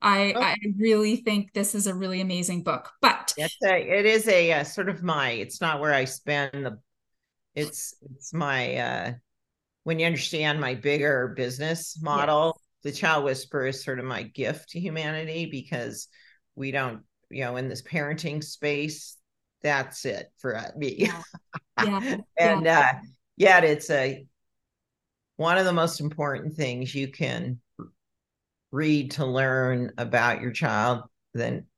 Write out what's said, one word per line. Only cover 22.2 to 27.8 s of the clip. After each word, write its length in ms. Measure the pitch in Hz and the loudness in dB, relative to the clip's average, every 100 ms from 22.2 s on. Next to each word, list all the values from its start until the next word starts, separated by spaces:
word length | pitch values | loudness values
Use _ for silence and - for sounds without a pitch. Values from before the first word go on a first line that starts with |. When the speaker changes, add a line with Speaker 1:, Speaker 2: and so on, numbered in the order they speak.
| - | -4
Speaker 2:
<laughs> 140 | - | 2
And, 260 | 170 160 160 | 4 4 4
Speaker 1:
Yeah. 140 | 160 | 6
Speaker 2:
uh, 200 | 131 131 - - _ - | 6 2 -6 -20 _ 4
yet 280 | 190 185 160 | 8 8 8
it's 240 | 147 - | 4 0
a, 360 | 147 131 - - _ _ _ _ _ _ _ _ _ _ - | 0 0 -4 -14 _ _ _ _ _ _ _ _ _ _ -2
one 220 | 165 180 | 2 4
of 80 | 185 | 4
the 80 | |
most 260 | 170 165 - | 4 2 0
important 540 | 151 156 143 135 156 | -6 -4 -4 -4 -6
things 400 | 156 135 123 127 | -4 -4 -4 -4
you 160 | 139 135 | -4 -6
can 500 | - 139 120 123 123 _ - | -4 -4 -2 -4 -8 _ -18